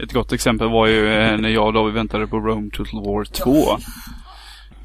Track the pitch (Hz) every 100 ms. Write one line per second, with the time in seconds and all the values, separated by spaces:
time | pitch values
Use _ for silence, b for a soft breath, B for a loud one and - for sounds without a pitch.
0 | 113 123 - 120 127 110 113 113 110 110
1 | 107 107 110 107 110 110 107 110 107 110
2 | 110 110 107 110 107 110 107 - 104 107
3 | 101 104 101 - 123 151 - 110 B B
4 | B B B B B B B -